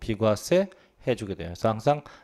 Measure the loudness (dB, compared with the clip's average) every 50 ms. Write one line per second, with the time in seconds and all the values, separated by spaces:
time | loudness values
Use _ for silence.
0 | -6 -6 -2 2 2 2 2 2 0 2 2 2 2 0 -4 _ _ _ _ -6
1 | -2 -2 -2 -2 -4 -8 -8 -8 -8 -10 -6 -2 0 0 0 2 2 2 2 0
2 | -2 -12 -20 -20